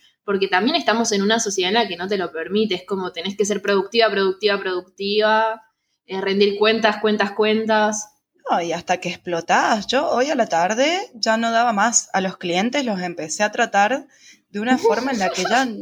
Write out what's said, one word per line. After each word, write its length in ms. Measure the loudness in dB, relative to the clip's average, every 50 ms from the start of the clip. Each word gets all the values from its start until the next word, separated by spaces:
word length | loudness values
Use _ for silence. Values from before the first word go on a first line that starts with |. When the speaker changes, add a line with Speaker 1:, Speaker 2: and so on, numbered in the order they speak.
| _ _ _ _ _
Speaker 1:
porque 240 | -4 0 0 0 2
también 280 | 2 2 2 2 0
estamos 360 | 0 0 0 0 0 0 0 0
en 100 | 0 2
una 180 | 2 2 2
sociedad 280 | 0 -2 -2 -2 0 0
en 40 | 2
la 140 | 2 0 0
que 80 | -2
no 100 | -6 -6 -4
te 100 | -4 -4
lo 120 | -4 -4
permite, 440 | -6 -8 -6 -2 0 0 0 0 -2
es 100 | -4 -4
como 260 | -6 -6 -6 -6 -6 -8
tenés 240 | -8 -8 -8 -4
que 80 | -2 -2
ser 160 | -2 -2 -2 -2
productiva, 480 | 0 0 0 0 0 2 2 2 2
productiva, 500 | 2 2 0 0 0 0 0 0 0 0
productiva, 1000 | -2 -4 -4 -6 -6 -10 _ -10 -6 -2 0 2 2 2 2 2 2 0 -2 -6 -12 _ _ _ _ _ _ _ _
eh, 140 | -10 -8 -4
rendir 380 | -2 -2 2 4 4 2 4 2
cuentas, 400 | 2 2 4 4 2 0 0 2
cuentas, 340 | 0 0 2 2 0 -2 0
cuentas. 760 | 0 2 2 2 2 2 2 2 2 2 2 0 -4 -8 -12 _ _ _ _ _ _ _ -2
Speaker 2:
No, 100 | 0 0
y 120 | 0 -2 -4
hasta 260 | -6 -2 -2 -2 -2
que 100 | -2 -6
explotás. 760 | -10 -8 -8 -6 -4 -4 0 2 2 2 4 2 0 0 -2
Yo 220 | 0 0 0 0 2
hoy 180 | 2 0 0 0
a 40 | 0
la 120 | 0 0 0
tarde 640 | 2 0 2 2 2 0 0 0 0 -2 -4 -8 -8
ya 220 | -4 -2 0 0
no 160 | 0 0 0 2
daba 200 | 2 2 2 2
más. 360 | 2 0 2 2 0 0 0 -2
A 80 | -2
los 160 | -2 -2 -4
clientes 480 | -6 -6 -2 -2 0 0 0 0 -2 -2
los 160 | -2 -4 -4
empecé 440 | -4 -6 -8 -8 -10 -10 -4 -2 -2
a 80 | -2 0
tratar 560 | 0 -2 0 2 2 2 2 0 -2 -4 -10 _ _ -20 -20 -20 _ _ _
de 100 | -8 -6
una 180 | 0 0 0 2
forma 340 | 2 2 2 2 0 -2 -2
en 60 | -2
la 100 | -2 -2
que 120 | -2 -2 -2
ya 220 | 0 2 0 0 0 -4 -8